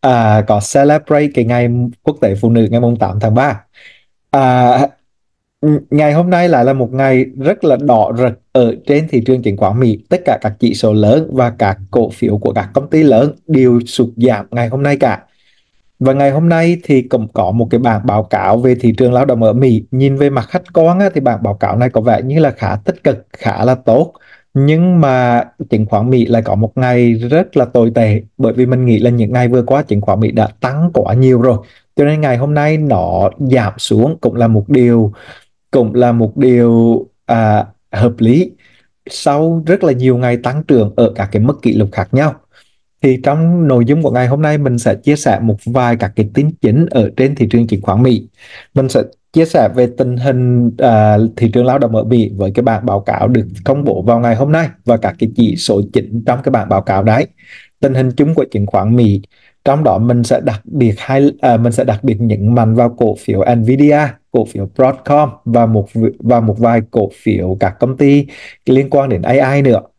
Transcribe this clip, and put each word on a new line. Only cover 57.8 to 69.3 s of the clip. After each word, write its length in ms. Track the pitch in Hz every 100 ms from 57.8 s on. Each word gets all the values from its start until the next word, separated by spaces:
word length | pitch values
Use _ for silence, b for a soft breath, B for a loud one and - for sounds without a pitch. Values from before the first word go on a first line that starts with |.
Tình 140 | 139
hình 160 | 131 131
chung 240 | 123 147
của 100 | 160 127
chứng 160 | 104 101
khoán 300 | 98 98 120
Mỹ, 260 | 113 98 - b b b
trong 200 | - 139
đó 140 | 147 92
mình 260 | 117 120
sẽ 160 | 117 127
đặc 200 | - 104
biệt 300 | - 151 120 104
hai, 340 | - 135 143 143
à, 160 | 135 113
mình 160 | 117
sẽ 120 | 113
đặc 200 | 127 104
biệt 160 | - 107
nhấn 340 | 113 104 101
mạnh 200 | 120 110
vào 140 | 113 120
cổ 260 | 120 113 101
phiếu 260 | - 101 - 120
Nvidia, 440 | 113 135 147 147 147 113 _
cổ 140 | 123
phiếu 240 | 110 - 98 -
Broadcom 540 | 131 131 - 147 147 104
và 220 | - 117 117
một 220 | 110 98
v-, 200 | 117 113 -
và 220 | 113 120
một 180 | 113 104
vài 240 | 117 117 113
cổ 180 | 117 98 -
phiếu 340 | - 98 90 98
các 180 | 95 -
công 160 | 123 131
ty 300 | 143 143 139 B B B -
liên 240 | 131 139
quan 180 | 143 139
đến 140 | 95
A 300 | 85